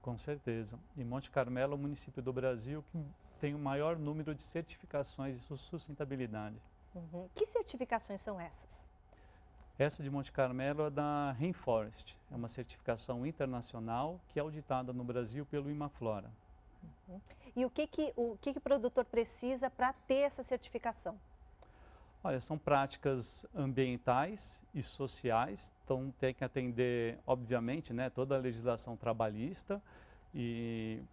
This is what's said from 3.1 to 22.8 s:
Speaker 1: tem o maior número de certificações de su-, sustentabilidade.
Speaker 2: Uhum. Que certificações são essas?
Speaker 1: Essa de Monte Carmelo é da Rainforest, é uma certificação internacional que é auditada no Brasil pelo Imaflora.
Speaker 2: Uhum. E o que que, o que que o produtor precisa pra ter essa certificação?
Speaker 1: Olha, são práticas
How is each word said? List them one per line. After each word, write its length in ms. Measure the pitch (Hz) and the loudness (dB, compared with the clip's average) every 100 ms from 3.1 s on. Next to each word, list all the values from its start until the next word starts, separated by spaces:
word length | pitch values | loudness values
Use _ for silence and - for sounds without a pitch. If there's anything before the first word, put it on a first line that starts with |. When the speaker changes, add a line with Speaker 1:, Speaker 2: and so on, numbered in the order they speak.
| - - - | -10 -20 -4
Speaker 1:
tem 160 | 147 147 | -2 0
o 40 | |
maior 380 | 143 139 156 165 | 0 2 2 2
número 380 | 147 151 151 147 | 0 -2 -2 -4
de 80 | |
certificações 920 | - 165 160 - - 147 139 - 139 127 | -4 -6 -6 -12 -4 -2 -2 -4 -4 -4
de 60 | |
su-, 160 | - 135 | -8 -10
sustentabilidade. 1000 | - 170 - 143 143 135 123 107 107 113 - - - | -8 -10 -8 -6 -4 -2 -2 -2 -4 -8 -16 -20 -14
Speaker 2:
Uhum. 360 | 180 165 175 185 | -12 -8 -8 -8
Que 120 | - 427 | -2 2
certificações 760 | 480 - 247 247 226 - 196 | 2 -2 -4 0 0 -2 -6
são 180 | - 190 | -4 -6
essas? 460 | 170 - - - - - - - - - - - - - | -8 -12 -18 -20 -20 -20 -20 -20 -20 -20 -20 -20 -20 0
Speaker 1:
Essa 240 | 143 - | 0 0
de 60 | 139 | -4
Monte 220 | 143 139 | -4 -4
Carmelo 560 | - 131 127 135 147 151 | 0 2 2 0 0 0
é 20 | |
da 420 | 143 147 147 143 | 0 0 0 0
Rainforest, 840 | 120 165 175 - 113 107 - - - - | 0 -2 0 2 2 2 -8 -18 -20 -12
é 40 | 131 | -8
uma 120 | 117 | -6
certificação 800 | - 123 - - 117 - 123 135 | -6 -10 -6 -2 -2 0 -2 -2
internacional 920 | 160 135 123 113 120 113 117 147 180 - | -2 -2 -2 -6 -6 -2 0 0 -4 -6
que 120 | 156 | -2
é 20 | |
auditada 500 | 151 151 143 127 127 | -2 -4 0 0 0
no 120 | 123 | -4
Brasil 420 | 120 123 117 127 143 | 0 0 0 -4 -2
pelo 240 | 147 143 | -2 0
Imaflora. 600 | 147 147 - 113 104 110 110 - - - - 165 143 - | -2 -4 -2 0 0 -4 -16 -20 -20 -20 -18 -18 -18 -14
Speaker 2:
Uhum. 140 | 185 - - - 247 | -14 -14 -20 -8 0
E 80 | |
o 60 | 254 | 0
que 160 | - 302 | 2 -2
que, 280 | - 302 - | 0 0 2
o 220 | 233 202 | -2 0
que 120 | - | -4
que 40 | 277 | -2
o 40 | |
produtor 440 | 247 277 233 254 247 | 2 4 4 2 2
precisa 640 | 226 226 - 247 262 254 | 2 2 -2 -2 0 0
pra 240 | - 247 | 2 2
ter 280 | - - 262 | 2 2 4
essa 220 | 285 277 | 4 2
certificação? 720 | 247 247 - 233 - 170 - 214 - - - - - - - - - - | -2 -2 -2 -4 -4 -4 -8 -8 -16 -20 -20 -20 -20 -20 -20 -20 -20 -4
Speaker 1:
Olha, 180 | 185 131 | 0 0
são 160 | - 151 | 0 0
práticas 880 | - 143 | 6 6